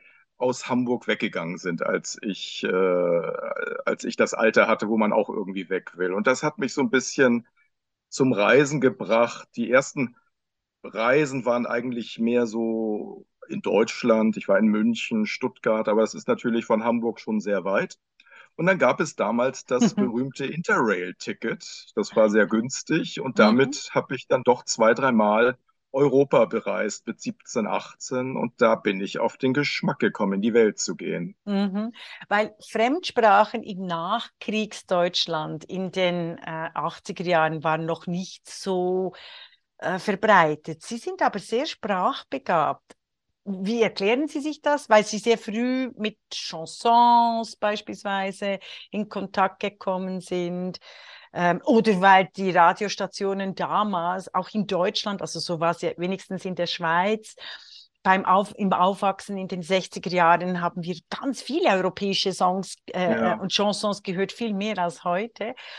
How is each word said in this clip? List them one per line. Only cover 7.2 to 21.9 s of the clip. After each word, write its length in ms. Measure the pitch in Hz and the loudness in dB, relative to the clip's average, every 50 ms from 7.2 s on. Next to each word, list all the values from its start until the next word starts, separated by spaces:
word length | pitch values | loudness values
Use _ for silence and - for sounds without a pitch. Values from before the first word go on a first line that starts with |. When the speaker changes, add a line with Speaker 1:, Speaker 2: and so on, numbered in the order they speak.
| 139 123 120 120 - _ _ _ _ _ _ _ _ _ _ _ _ | 4 4 4 2 -2 _ _ _ _ _ _ _ _ _ _ _ _
Speaker 1:
zum 240 | _ - - 139 131 | _ -2 0 2 2
Reisen 480 | 123 98 104 101 117 139 151 135 156 143 | 4 4 4 6 6 6 6 4 0 2
gebracht. 680 | 113 127 104 - 107 87 110 117 120 117 - - - _ _ | 2 2 0 0 -2 0 4 4 4 2 0 -12 -18 _ _
Die 120 | - 117 - | -6 -2 4
ersten 460 | 120 131 139 - - 147 127 120 123 _ _ _ _ _ _ _ _ _ _ _ _ _ | 4 2 2 2 -4 -4 -4 -4 -6 _ _ _ _ _ _ _ _ _ _ _ _ _
Reisen 600 | - 104 - 98 110 120 131 151 156 135 135 135 110 | -20 -12 -4 0 2 4 4 4 2 2 -2 -4 0
waren 220 | 120 120 123 120 | 0 0 0 0
eigentlich 540 | - 117 120 117 131 120 120 110 - - - | -2 -2 -4 -4 -4 -6 -6 -8 -10 -6 -2
mehr 280 | 113 117 120 120 120 | 0 2 2 2 0
so 800 | 113 104 117 117 113 113 113 113 110 107 104 - 104 - - - _ _ _ - - | 0 -2 -2 -2 -2 -2 -2 -2 -2 -4 -4 -6 -10 -14 -18 -20 _ _ _ -14 -10
in 120 | - - | -10 -6
Deutschland. 760 | - 101 90 98 117 110 - - - 120 113 110 110 110 104 | -2 2 2 4 2 2 -2 -4 2 2 4 4 4 2 0
Ich 100 | 98 - | -2 0
war 100 | - 98 | 2 4
in 100 | 95 107 | 4 6
München, 580 | 110 104 107 107 117 117 110 - - 120 110 107 | 4 4 4 2 0 0 -2 -4 -4 -2 -2 -2
Stuttgart, 640 | 104 - - - 123 - - - 120 110 110 107 110 | -2 -4 -6 -6 -6 -6 -4 -2 0 0 0 0 2
aber 140 | 104 110 110 | 2 2 2
es 100 | 104 - | 0 0
ist 160 | - - - | -8 -4 -4
natürlich 340 | 120 - - 120 113 117 107 | -4 -2 0 -2 -2 -2 0
von 200 | - 117 110 113 | 0 0 0 2
Hamburg 340 | 120 117 120 113 117 110 - | 0 0 0 0 -2 -4 -4
schon 220 | - - 110 107 | -6 -4 -4 -2
sehr 240 | - 101 101 95 85 | 0 0 -2 -2 0
weit. 320 | 98 98 110 180 190 - _ _ _ _ _ _ _ - - - _ _ | 0 0 0 -2 -4 -10 _ _ _ _ _ _ _ -20 -20 -20 _ _
Und 80 | - 160 | -2 0
dann 140 | 180 190 165 | 0 2 4
gab 200 | 131 123 127 - | 4 2 4 2
es 160 | 180 143 - | -2 -4 -2
damals 500 | - 101 101 117 120 123 135 131 - - | -2 -2 0 0 0 0 0 -2 -4 -6
das 280 | - 131 123 233 202 - | -2 0 2 2 2 2
Speaker 2:
<laughs> 0 | |
Speaker 1:
berühmte 500 | - - 123 107 117 131 139 - - 139 | 0 -2 0 0 -4 -4 -4 -6 -8 -8
Interrail-Ticket. 1500 | - - 156 175 - 214 180 131 110 98 90 90 90 90 - - - 104 - - 113 - - - - - - - - | -6 -6 -6 -2 0 0 2 2 2 0 0 -2 -8 -10 -10 -10 -10 -10 -6 -6 -6 -6 -6 -10 -18 -18 -18 -20 -8